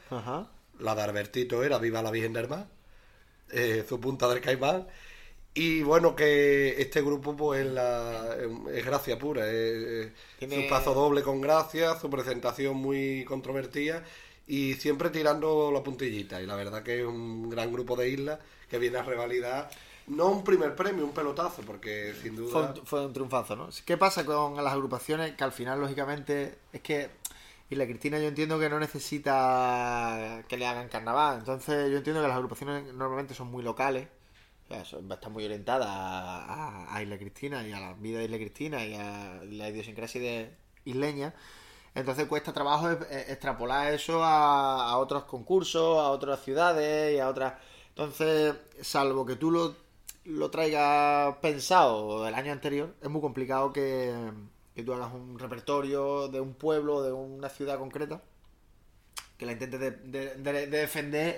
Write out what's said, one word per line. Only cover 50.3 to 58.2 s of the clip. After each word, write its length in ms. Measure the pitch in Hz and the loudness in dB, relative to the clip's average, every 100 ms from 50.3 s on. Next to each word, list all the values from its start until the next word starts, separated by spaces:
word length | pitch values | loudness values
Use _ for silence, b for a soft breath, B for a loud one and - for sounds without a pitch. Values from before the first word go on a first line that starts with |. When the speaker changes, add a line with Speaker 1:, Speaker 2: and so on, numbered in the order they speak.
| 151 147 | -2 -2
Speaker 1:
traigas 840 | 160 156 147 143 147 147 143 143 135 | 2 2 4 6 6 6 6 4 2
pensado 840 | 160 143 - 185 143 107 107 107 | 0 0 6 8 8 6 0 -2
del 100 | 110 | -2
año 160 | 117 143 | -2 -4
anterior, 420 | 139 147 143 160 - | -4 -2 -2 -4 -8
es 80 | 143 | -6
muy 100 | 151 | -2
complicado 500 | 143 127 131 135 139 | -2 -2 -2 0 0
que, 400 | 143 135 131 123 120 113 107 104 - _ | 0 0 0 -2 -2 -6 -10 -16 -20 _
que 80 | - | -10
tú 120 | 117 | -6
hagas 180 | 123 120 | -4 -6
un 260 | 127 127 120 | -10 -12 -12
repertorio 880 | 123 120 - 143 139 139 139 143 139 | -10 -8 -2 0 0 0 0 -2 -2
de 120 | 131 | -4
un 140 | 135 | -6
pueblo, 480 | 123 156 151 147 147 | -4 0 2 2 0
de 100 | 135 | 0
una 380 | 131 135 135 139 | -4 -8 -10 -10
ciudad 280 | - 139 135 | -6 -4 -4
concreta, 440 | 135 143 147 165 | -6 -6 -8 -8